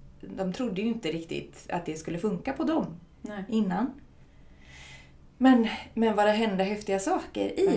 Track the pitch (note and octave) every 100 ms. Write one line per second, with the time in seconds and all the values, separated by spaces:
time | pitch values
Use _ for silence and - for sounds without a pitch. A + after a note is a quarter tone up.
0 | - - - - F#3 F3+ B3 F#3 A3 A3+
1 | D#3+ D#3+ E3 C#3+ C#3+ - - F3 E3+ D#3
2 | - E3+ G#3+ F3+ - C4+ D4 D#4 F#3 -
3 | - - G#3+ G#3 G3 A3 G3 F3+ C4 -
4 | - - - - - - - - - -
5 | - - - - B3+ A#3+ A3 - - -
6 | A3+ G3+ G#3 G#3+ A3+ F#3 F#3+ G#3 - G3
7 | F#3+ F4 - - - - F#4+